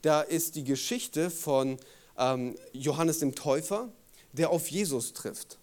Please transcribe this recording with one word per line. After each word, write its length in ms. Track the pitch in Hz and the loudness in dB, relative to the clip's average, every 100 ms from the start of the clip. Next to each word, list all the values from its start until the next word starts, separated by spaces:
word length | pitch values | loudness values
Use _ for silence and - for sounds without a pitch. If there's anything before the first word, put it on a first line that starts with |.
Da 200 | 156 151 | 6 4
ist 320 | 147 160 165 | 4 0 0
die 100 | 156 | -4
Geschichte 640 | 131 135 - 240 - 151 175 | -2 -2 0 -4 -2 -2 -2
von, 480 | 175 156 135 135 127 - - - - | -2 2 2 2 -2 -12 -20 -18 0
ähm, 400 | 127 131 123 - - | 0 2 -2 -6 -14
Johannes 460 | 131 139 147 165 160 | -4 -2 2 2 2
dem 160 | 143 | 0
Täufer, 560 | 131 151 139 160 202 240 - - - - | 0 0 0 2 -4 -4 -14 -20 -20 -12
der 180 | 131 165 | 0 2
auf 180 | 170 165 | 2 0
Jesus 440 | 196 196 131 - | -2 0 -2 -4
trifft. 460 | - - - - - | -8 -8 -10 -14 -18